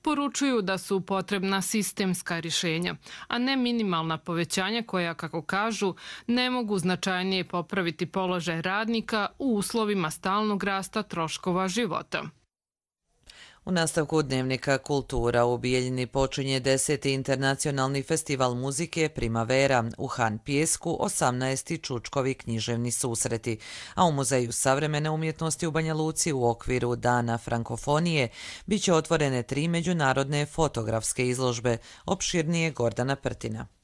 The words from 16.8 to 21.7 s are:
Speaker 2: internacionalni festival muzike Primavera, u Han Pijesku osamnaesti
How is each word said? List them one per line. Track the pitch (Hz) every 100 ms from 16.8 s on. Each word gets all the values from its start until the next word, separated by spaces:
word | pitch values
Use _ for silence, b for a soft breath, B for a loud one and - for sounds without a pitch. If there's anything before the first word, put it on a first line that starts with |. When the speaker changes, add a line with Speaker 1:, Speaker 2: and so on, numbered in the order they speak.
| - 143 139
Speaker 2:
internacionalni | 135 135 131 135 139 156 139 135 139
festival | 131 160 - 135 127 123
muzike | 131 135 170 165 156
Primavera, | 135 117 113 113 131 135 127 113 -
u | 131
Han | - 113 107 -
Pijesku | 143 160 - 170 -
osamnaesti | 208 - 139 123 131 135 -